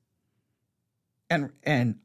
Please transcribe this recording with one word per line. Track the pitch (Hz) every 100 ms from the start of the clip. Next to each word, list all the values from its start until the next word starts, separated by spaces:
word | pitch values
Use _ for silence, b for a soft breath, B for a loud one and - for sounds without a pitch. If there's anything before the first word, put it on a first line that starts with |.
| _ _ _ _ _ _ _ _ _ _ _ _ -
and, | 170 139 -
and | 156 135 120 104